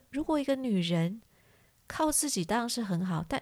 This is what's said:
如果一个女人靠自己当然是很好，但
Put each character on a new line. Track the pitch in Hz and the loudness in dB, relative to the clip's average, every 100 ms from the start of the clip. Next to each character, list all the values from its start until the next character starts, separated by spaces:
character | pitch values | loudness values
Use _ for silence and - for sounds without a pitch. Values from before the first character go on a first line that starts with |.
| - | -8
如 | 269 | -6
果 | 320 302 | 0 0
一 | |
个 | 277 269 | 2 0
女 | 262 196 | 0 0
人 | 170 170 165 226 - _ _ _ _ _ - | 2 2 0 -2 -14 _ _ _ _ _ -8
靠 | - 311 | 0 2
自 | 294 294 | 2 0
己 | 202 165 | 0 0
当 | 220 | 0
然 | 233 | 0
是 | 240 | -2
很 | 208 170 185 | -2 0 0
好， | 165 160 | -2 -2
但 | - | -4